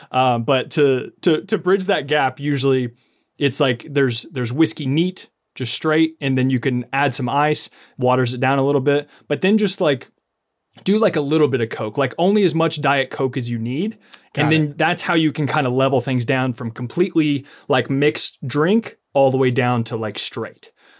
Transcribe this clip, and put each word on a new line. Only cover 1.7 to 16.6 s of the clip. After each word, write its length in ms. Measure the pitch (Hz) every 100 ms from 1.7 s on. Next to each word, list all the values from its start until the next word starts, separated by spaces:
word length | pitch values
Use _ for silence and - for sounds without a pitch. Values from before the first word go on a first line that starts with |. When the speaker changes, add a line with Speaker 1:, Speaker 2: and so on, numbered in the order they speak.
| 196
Speaker 1:
that 220 | 185 170 135
gap, 340 | 151 135 127 143
usually 440 | 143 135 131 123 - _ _ _ -
it's 220 | 143 117
like 260 | 135 123 -
there's, 320 | 143 135 117 -
there's 200 | 147 117
whiskey 340 | 135 160 - 139
neat, 420 | 147 180 180 - _ _
just 180 | - 127
straight, 420 | - 156 156 160 -
and 160 | 139 131
then 100 | 131
you 100 | 127
can 240 | 135 123 120
add 220 | 135 143
some 140 | 123 123
ice, 400 | 139 151 151 - - - -
waters 340 | 123 127 123
it 60 | 127
down 180 | 131 139
a 60 |
little 160 | 135 143
bit, 280 | 135 143 143 - -
but 120 | 143
then 160 | 185 214
just, 220 | 202 -
like, 300 | 175 135 - _ _ _ _ _ _ _
do, 140 | - 214
like, 180 | 214 160
a 40 |
little 260 | 143 156 147
bit 120 | 120
of 80 | 113
Coke, 260 | - 110 139
like, 180 | 131 -
only 260 | 180 208
as 100 | 190
much 260 | 156 165 -
Diet 280 | 143 139 135
Coke 260 | - 135 131
as 100 | 120
you 80 | 117
need. 380 | 113 135 214 - _ - _
Speaker 2:
Got 80 | -
Speaker 1:
And 100 | 151
then 100 | 160 151
Speaker 2:
it. 60 | 143
Speaker 1:
that's 220 | 160 170
how 120 | -
you 180 | 170 156
can 140 | 143 151
kinda 240 | - 131
level 300 | 127 135 135
things 220 | 127 127 117
down 260 | 131 131
from 180 | 120